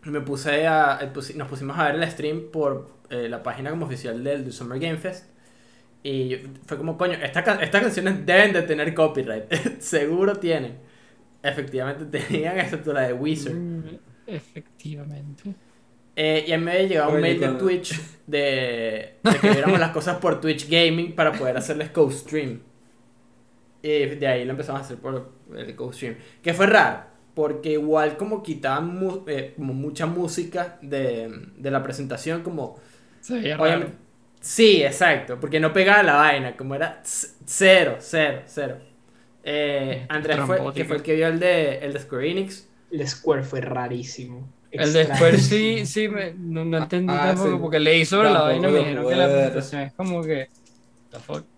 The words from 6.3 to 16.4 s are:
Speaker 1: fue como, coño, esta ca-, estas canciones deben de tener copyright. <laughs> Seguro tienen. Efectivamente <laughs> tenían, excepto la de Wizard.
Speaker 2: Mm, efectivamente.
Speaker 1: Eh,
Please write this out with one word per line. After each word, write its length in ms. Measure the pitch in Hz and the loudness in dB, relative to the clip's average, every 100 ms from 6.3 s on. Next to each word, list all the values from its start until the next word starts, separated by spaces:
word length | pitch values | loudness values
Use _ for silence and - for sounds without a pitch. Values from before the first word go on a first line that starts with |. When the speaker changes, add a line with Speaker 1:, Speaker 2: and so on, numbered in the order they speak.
| 131 135 135 - | -6 -10 -18 -12
Speaker 1:
fue 100 | 143 | -8
como, 180 | 160 165 | -6 -2
coño, 180 | 180 | -2
esta 280 | 170 139 170 | -2 -4 0
ca-, 160 | 180 196 | 0 0
estas 220 | 156 196 | 2 2
canciones 420 | 233 - 190 196 | 2 0 -2 -2
deben 280 | - 180 208 | 4 6 6
de 100 | 180 | 4
tener 320 | 160 151 156 | 0 -2 -2
copyright. 580 | 160 156 147 113 110 - | 2 2 2 -4 -6 -4
<laughs> 280 | 165 - - | -4 -2 -6
Seguro 560 | - 160 147 170 196 202 | -4 -2 0 2 0 0
tienen. 420 | 175 156 123 120 - _ _ _ _ _ | -2 -2 -4 -12 -20 _ _ _ _ _
Efectivamente 600 | 143 143 135 131 131 143 | -4 -4 -6 -4 -4 -6
<laughs> 60 | 151 147 | -6 -6
tenían, 400 | - 156 160 185 | -4 -4 -2 -2
excepto 320 | - 160 151 | -4 -4 -4
la 80 | 143 | -2
de 100 | 127 | -2
Wizard. 400 | 123 147 151 139 165 | -2 -4 -4 -6 -6
Speaker 2:
Mm, 260 | 175 165 156 175 _ - - | -6 -8 -10 -16 _ -20 -12
efectivamente. 1300 | 170 - 165 - _ 156 147 143 147 147 143 202 190 _ _ _ _ _ | -12 -12 -20 -20 _ -14 -12 -12 -14 -14 -14 -14 -16 _ _ _ _ _
Speaker 1:
Eh, 300 | - 156 156 | -2 0 0